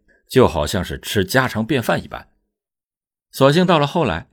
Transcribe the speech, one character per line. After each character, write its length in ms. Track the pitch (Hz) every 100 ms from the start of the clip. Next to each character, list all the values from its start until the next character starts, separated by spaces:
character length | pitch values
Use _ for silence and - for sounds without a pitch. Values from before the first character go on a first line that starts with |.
| _ _ _
就 180 | 127 101
好 180 | 80
像 200 | 73 98
是 120 | 85 67
吃 240 | - 107
家 240 | 92 131 127
常 180 | 110 110
便 160 | 139
饭 220 | - 170
一 20 | -
般。 240 | - - _ _ _ _ _ _ _ _ _ _
所 180 | - 139
幸 160 | 160 185
到 140 | 160
了 60 | 143
后 180 | 180
来， 240 | 131 80 -